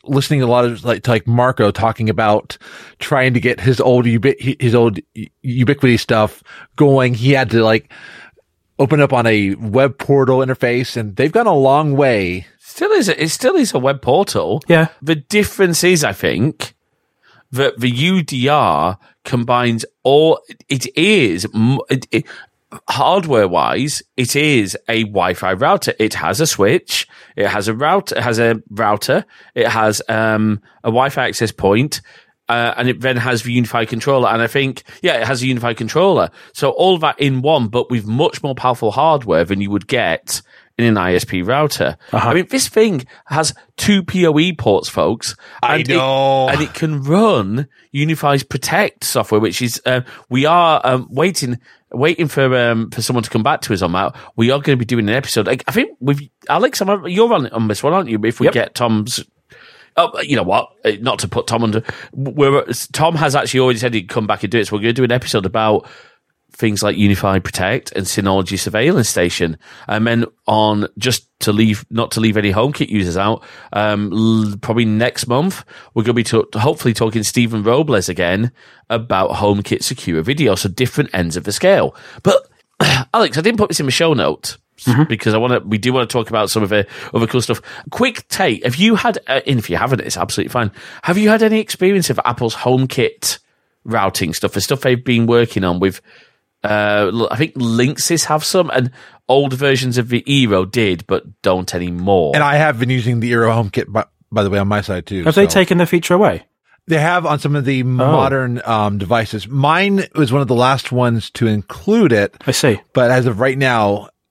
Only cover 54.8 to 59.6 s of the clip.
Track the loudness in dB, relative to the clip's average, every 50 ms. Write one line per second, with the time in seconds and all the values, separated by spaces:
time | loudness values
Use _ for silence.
54.8 | 0 -2 -2 0 0 0 0 -2 -2 -2 -2 -2 0 0 -2 -4 -4 -4 -2 -2
55.8 | -2 -2 -4 -6 -2 -2 -2 -2 -4 -14 _ _ -4 -2 0 0 0 0 0 -2
56.8 | -2 0 -2 -2 -2 -2 0 2 2 4 2 0 0 -2 -4 -2 -2 -2 -2 -2
57.8 | 0 0 0 0 -2 -2 -2 -2 -2 -2 0 2 2 2 2 0 -2 -4 -4 -2
58.8 | 0 0 0 0 -2 -4 -6 -10 -10 _ _ _ _ _ -20 -20